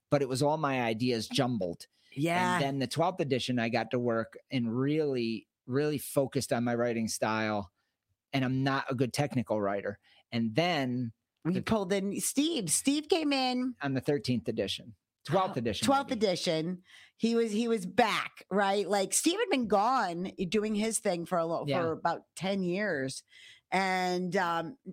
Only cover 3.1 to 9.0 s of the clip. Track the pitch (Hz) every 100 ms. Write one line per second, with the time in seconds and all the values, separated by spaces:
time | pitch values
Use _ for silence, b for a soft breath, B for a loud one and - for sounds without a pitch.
3.1 | 185 147 131 - 123 113 113 113 127 120
4.1 | 113 110 - _ 135 117 117 135 151 151
5.1 | 127 117 113 - _ - 131 151 147 -
6.1 | 147 135 139 - 123 120 120 120 117 110
7.1 | - 117 110 110 104 98 _ _ _ _
8.1 | _ _ 135 127 131 139 135 - 127